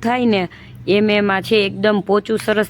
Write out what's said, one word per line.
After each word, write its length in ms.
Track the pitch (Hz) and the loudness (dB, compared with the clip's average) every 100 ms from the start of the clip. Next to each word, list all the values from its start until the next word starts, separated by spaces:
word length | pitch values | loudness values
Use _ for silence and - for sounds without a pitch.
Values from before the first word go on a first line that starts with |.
| 226 | -2
થાય 260 | 247 240 | 0 2
ને 80 | 202 175 - - - - 196 | 0 -2 -8 -20 -10 -2 2
એમ 140 | 208 208 | 2 2
એમ 120 | 202 190 | 2 0
આ 60 | 185 | 0
છે 100 | 220 196 | 0 0
એકદમ 300 | 190 214 208 180 | 0 0 0 0
પોચું 300 | 202 202 220 - | -2 0 -4 -2
સરસ 240 | 214 208 | -2 -2